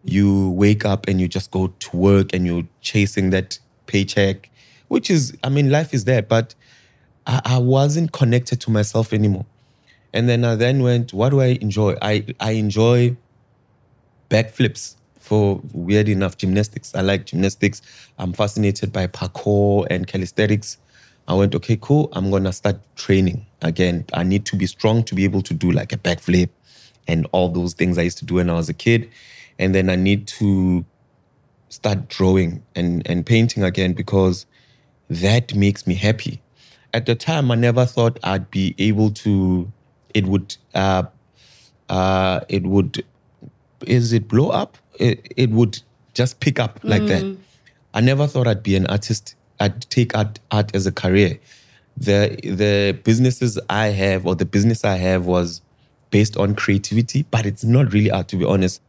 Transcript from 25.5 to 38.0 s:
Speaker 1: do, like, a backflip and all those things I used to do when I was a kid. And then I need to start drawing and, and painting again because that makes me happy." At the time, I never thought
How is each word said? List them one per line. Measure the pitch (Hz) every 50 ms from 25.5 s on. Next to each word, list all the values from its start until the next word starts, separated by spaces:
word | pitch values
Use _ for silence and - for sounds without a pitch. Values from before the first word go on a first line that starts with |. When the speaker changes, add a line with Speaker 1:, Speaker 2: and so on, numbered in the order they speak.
| 87
Speaker 1:
do, | 78 - 90
like, | 82 82 - - -
a | -
backflip | - 90 87 80 - - 87 90 90 - _ _ _ _ _ - - - _ _ _
and | - 85 82 76 - -
all | 92 90 90
those | 82 90 87 90 85
things | - 90 90 87 87
I | 85
used | 87 - -
to | -
do | - 90
when | 90 90 87
I | 85
was | 85 82 80
a | 85
kid. | - - 113 117 117 117 - _ - - - - - - - _ _
And | 92 95 95
then | 95 92 95
I | 92
need | 92 92 98 101 101 104 - - -
to | 107 101 98 95 92 92 90 87 85 _ _ _ _ _ _ _ _ _ _ _ _ _ _ _ _ _
start | - - - 104 101 98 - -
drawing | - - 95 95 92 95 90 82 85 73 - _ _
and, | 90 87 87 87 85 - -
and | 85 90 82
painting | - 120 113 113 117 - - 98
again | 92 92 - 95 90 90
because | - 90 - - 98 95 92 90 92 - _ _ _ _ _ _ _ _ _ _ _ _ _
that | 82 85 90 98 110 123 120 - -
makes | 104 101 101 101 - -
me | - 92
happy." | 95 - 104 113 117 - - 107 - _ _ _ _ _ _ _ _ _ _ -
At | 113 120
the | 123 117
time, | 120 - - 160 156 139 123
I | 120
never | 117 120 120 113 123 127
thought | 120 - -